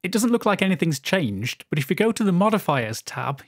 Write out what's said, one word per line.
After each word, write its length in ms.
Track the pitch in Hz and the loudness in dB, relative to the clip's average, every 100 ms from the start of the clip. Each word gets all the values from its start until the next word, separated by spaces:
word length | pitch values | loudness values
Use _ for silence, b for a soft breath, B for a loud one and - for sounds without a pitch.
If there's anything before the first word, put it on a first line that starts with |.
It 80 | 180 | -2
doesn't 180 | 208 233 | 0 2
look 140 | 233 214 | 2 2
like 160 | 190 | 2
anything's 380 | 190 180 165 143 | 2 2 0 0
changed, 640 | - 190 131 98 123 - - | -2 0 0 -4 -6 -8 -4
but 80 | 151 | -4
if 120 | 135 | -2
you 60 | 175 | 0
go 180 | 220 | 2
to 100 | 220 | 2
the 80 | 202 | 2
Modifiers 720 | 175 208 214 - 139 110 113 | 4 4 2 0 -2 -2 -8
tab, 400 | - - 123 139 | -10 -8 -6 -6